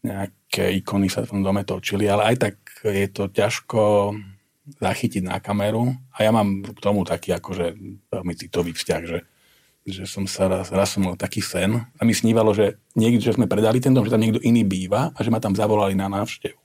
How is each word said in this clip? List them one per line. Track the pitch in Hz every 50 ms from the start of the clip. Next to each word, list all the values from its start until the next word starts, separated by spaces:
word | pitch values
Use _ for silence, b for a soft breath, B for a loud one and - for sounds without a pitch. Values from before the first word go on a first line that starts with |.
nejaké | _ - 110 95 98 98 _ _ _ _ - - 95 92 92
ikony | 95 92 - - 101 98 95
sa | - - -
v | -
tom | - 101 98
dome | 95 95 101 95
točili, | - 95 - - - 104 101 104
ale | 104 98 104 104 110
aj | 120 123
tak | 120 104 98 _ _ - - - -
je | 110 101 98 101 98
to | - - 101
ťažko | 95 - - 101 104 117 - - _ - 113 107 104 104 104 101 101 104 107 104 95 98 _ _ _ _ _ _ 147 139
zachytiť | _ 104 90 - - - 120 - 101 90
na | 90 92 95
kameru. | - - 101 104 101 104 107 113 120 123 127 127 - _
A | _ -
ja | 107 110
mám | 117 113 104 101 98 95 98
k | 110 113
tomu | - - 101 104 104 90
taký | - - - - - 90
akože | 87 - - 92 90 87 85 82 - 98 - 98 101 _ _
veľmi | - 98 90 90 85
citový | - - 85 - 104 87 85 80
vzťah, | - - - - - 85
že, | 85 85 87 - b b b b b b b b b b b _
že | - 95 95 98
som | 95 - - 98
sa | 95 - - 95
raz, | 95 92 92 92 -
raz | - 95 98 98 -
som | - 98
mal | 92 90
taký | 92 - 95 - -
sen | 101 - - 90 87 98 107 120
a | 113 - _ _ -
mi | 117 107
snívalo, | - - 113 113 113 110 110 101
že | 104 107 98 - - _ _ _
niekde, | - 110 117 120 117 -
že | 120 107
sme | - 120
predali | 90 - 101 110 110 113 127
ten | 127 143
dom, | 131 131 110
že | 107 117
tam | 107
niekto | 110 113 107 120
iný | - 120 117 117 107
býva | 98 92 92 92 92 101 110 - -
a | - -
že | 107 113
ma | 110 113
tam | 110 110 98
zavolali | 101 110 107 107 107 104 98 98
na | 95 95
návštevu. | 98 98 98 104 117 - - - 104 - _ _